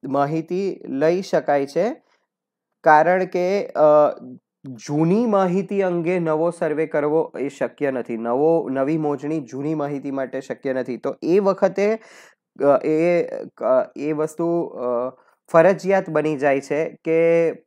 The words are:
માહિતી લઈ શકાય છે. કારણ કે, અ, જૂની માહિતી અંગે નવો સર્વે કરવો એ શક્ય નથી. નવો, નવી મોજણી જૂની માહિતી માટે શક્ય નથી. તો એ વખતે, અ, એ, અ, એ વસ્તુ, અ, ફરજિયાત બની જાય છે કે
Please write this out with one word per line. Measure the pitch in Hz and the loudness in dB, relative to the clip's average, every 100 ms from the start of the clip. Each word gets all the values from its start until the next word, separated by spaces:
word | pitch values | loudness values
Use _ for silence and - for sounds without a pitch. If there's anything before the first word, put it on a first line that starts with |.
| 156 | -4
માહિતી | 139 143 160 165 180 196 - | -2 -2 -2 -4 -4 -4 -8
લઈ | - 135 156 180 | -8 -2 0 0
શકાય | 190 170 - 143 139 | 0 -2 0 0 0
છે. | 165 208 320 _ _ _ _ _ _ _ _ | -2 -2 -4 _ _ _ _ _ _ _ _
કારણ | - 151 165 185 | 4 6 6 2
કે, | 185 180 180 202 - | 0 -2 -2 -2 -4
અ, | - 151 151 151 - 127 127 _ _ | 2 6 6 4 0 -16 -20 _ _
જૂની | 139 120 - 147 165 196 240 | -18 -16 -6 0 2 2 2
માહિતી | 202 185 180 196 202 | 2 2 0 -2 -2
અંગે | 190 175 165 185 | -2 -2 -2 -2
નવો | 165 156 165 | -2 0 -2
સર્વે | 175 165 151 156 | -2 -4 -2 -2
કરવો | 156 147 156 - - | -2 0 0 -2 -4
એ | 139 | -8
શક્ય | 139 123 - 143 | -4 -6 -2 -4
નથી. | 131 113 117 | -4 -6 -6
નવો, | 117 123 156 165 123 | -2 0 2 2 0
નવી | 135 135 160 | -4 -2 -2
મોજણી | 151 143 143 160 | -2 -4 -4 -8
જૂની | 123 135 143 | -8 -8 -6
માહિતી | 160 143 143 135 | -4 -4 -6 -8
માટે | 135 131 135 | -6 -6 -8
શક્ય | 127 117 139 | -10 -8 -4
નથી. | 131 127 117 | -4 -4 -6
તો | 139 - | -8 -6
એ | - 180 | 0 2
વખતે, | 196 185 190 190 202 220 - - - _ _ - | 2 0 0 0 -2 -2 -8 -20 -20 _ _ -2
અ, | 143 139 | 2 4
એ, | - 156 170 175 - 113 - _ | 2 0 2 2 -2 -6 -12 _
અ, | 110 131 - - | 2 2 0 -4
એ | 143 | -4
વસ્તુ, | 151 151 - 170 170 | -2 -4 -2 -2 -2
અ, | 165 - 123 120 127 127 _ _ _ | -4 -6 -4 -4 -4 -10 _ _ _
ફરજિયાત | 170 165 196 185 190 190 | 6 6 4 2 0 0
બની | 151 151 151 | -2 0 0
જાય | 143 139 | 0 0
છે | 135 147 160 - | -2 -4 -4 -6
કે | - 165 165 165 165 - | -2 2 4 4 2 -2